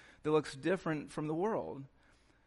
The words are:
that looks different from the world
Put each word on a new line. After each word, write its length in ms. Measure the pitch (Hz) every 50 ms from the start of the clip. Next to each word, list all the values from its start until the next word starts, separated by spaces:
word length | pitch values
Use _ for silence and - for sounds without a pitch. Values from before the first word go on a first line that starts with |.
| - - - - -
that 80 | 151
looks 240 | 156 156 147 - -
different 560 | 135 131 160 190 180 - 175 156 147 - -
from 160 | - 165 151
the 80 | 151 156
world 480 | 165 185 214 214 143 87 80 - 135 135 - _ - _ - - _ _ _ - _ _